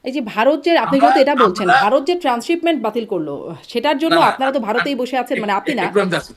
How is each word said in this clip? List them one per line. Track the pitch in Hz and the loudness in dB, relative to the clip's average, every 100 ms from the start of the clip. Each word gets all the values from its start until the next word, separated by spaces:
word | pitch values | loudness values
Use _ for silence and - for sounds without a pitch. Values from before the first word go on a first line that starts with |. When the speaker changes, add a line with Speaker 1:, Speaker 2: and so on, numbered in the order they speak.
Speaker 1:
এই | - | -6
যে | 269 | -6
ভারত | 214 208 254 302 | -6 0 2 2
যে, | 339 330 | 2 2
আপনি | - 277 | 2 4
Speaker 2:
আমরা, | - | 6
Speaker 1:
যেহেতু | 311 269 | 6 4
এটা | 277 | 4
বলছেন, | 220 180 196 | 2 2 2
Speaker 2:
আমরা | 262 | 2
Speaker 1:
ভারত | 208 269 | 4 2
যে | 277 | 0
ট্রান্সশিপমেন্ট | 349 277 240 - 339 339 302 | -2 -2 -2 -2 -2 0 -2
বাতিল | 220 233 | -2 -6
করলো, | 214 185 151 143 71 165 - | -4 -6 -6 -8 -10 -14 -8
সেটার | 240 285 285 | -4 -2 -2
জন্য | 311 | 0
Speaker 2:
না, | 330 | 2
না, | 247 | 2
Speaker 1:
আপনারা | - 269 | 2 -2
তো | 269 | -2
ভারতেই | 208 240 - | -2 -2 -2
বসে | 247 247 262 | -4 -4 -4
আছেন, | 247 - | -4 -4
Speaker 2:
এক-, | |
Speaker 1:
মানে | - | -2
আপনি | 196 - | -2 -2
না। | 247 | -4
Speaker 2:
একটু | 180 190 | 0 0
আমি | 190 | 0
যাচ্ছি। | 160 - | -4 -6